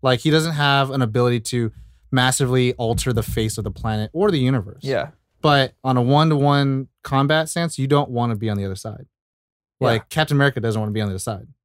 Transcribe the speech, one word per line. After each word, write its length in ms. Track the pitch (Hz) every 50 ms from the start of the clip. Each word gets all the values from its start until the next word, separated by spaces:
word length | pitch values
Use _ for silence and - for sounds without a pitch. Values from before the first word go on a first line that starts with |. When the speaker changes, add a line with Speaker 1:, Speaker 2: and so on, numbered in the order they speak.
Speaker 1:
Like, 200 | - 131 127 120
he 80 | - 156
doesn't 220 | 156 160 156 165 160
have 360 | 147 147 143 139 139 139 135
an 120 | 135 139 127
ability 380 | 110 107 123 123 123 123 120
to 300 | 113 - - 123 117 110 - - - - - _ _ _
massively 640 | - 123 123 131 127 - 143 123 127 127 123 123 120
alter 400 | - 120 110 120 - - 135 120
the 80 | 113 104
face 340 | - - 117 110 107 - -
of 60 | 101
the 80 | 104
planet 380 | 95 - - 117 107 107 107 107 -
or 180 | 160 196 214
the 80 | 180 147
universe. 440 | 127 127 135 123 90 95 - - -
Speaker 2:
Yeah. 260 | 135 135 98 - 147 _ _ _ _ _ _
Speaker 1:
But 320 | - 151 147 139 131 123 _ _ -
on 120 | 131 127 127
a 40 |
one-to-one 880 | 120 123 139 147 156 160 156 143 139 143 143 143 139 139 135 135 135 - _ _ _
combat 460 | - 143 135 139 143 156 156 160 160
stance, 280 | - 170 170 165 - -
you 100 | 135 135
don't 220 | 147 143 147 -
wanna 260 | 123 117 120 117 113
be 140 | 101 110 107
on 80 | 104 101
the 80 | 98
other 100 | 95 -
side. 300 | 107 - 113 107 - 135 _ _ _ _ _ _ _ _ _ _ _ _ _ _ _
Speaker 2:
Yeah. 80 | 135 123
Speaker 1:
Like, 200 | 117 110 - _
Captain 260 | - 156 156 - 151 139
America 220 | 139 139 127 117
doesn't 200 | 107 113 107 110
wanna 120 | 107 107
be 100 | 104 110
on 60 | 107 101
the 60 | 95
other 60 | 92
side. 280 | - - 107 98 113 - - _ _